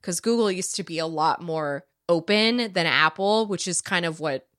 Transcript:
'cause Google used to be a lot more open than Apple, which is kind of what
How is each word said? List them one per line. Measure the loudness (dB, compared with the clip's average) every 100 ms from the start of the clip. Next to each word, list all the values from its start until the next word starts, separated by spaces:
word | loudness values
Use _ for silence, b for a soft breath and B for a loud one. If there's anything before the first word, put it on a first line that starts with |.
'cause | -6 -4
Google | 0 2 0
used | 0 -6 -8
to |
be | -6 -6
a | -4
lot | 0 0 0
more | -4 -4 -4 -6 -10 _ 0
open | 0 4 2 4 2 0
than | 0 2
Apple, | 4 4 2 2 2 0
which | -4 -4
is | -4
kind | -2 -2 -2
of | -4
what | -4 -4 _